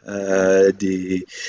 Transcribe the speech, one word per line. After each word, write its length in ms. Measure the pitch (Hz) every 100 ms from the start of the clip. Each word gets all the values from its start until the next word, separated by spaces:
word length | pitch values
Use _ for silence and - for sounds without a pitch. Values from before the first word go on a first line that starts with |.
| -
euh, 640 | 101 98 95 95 95 98 98
des, 460 | 98 92 92 92 - -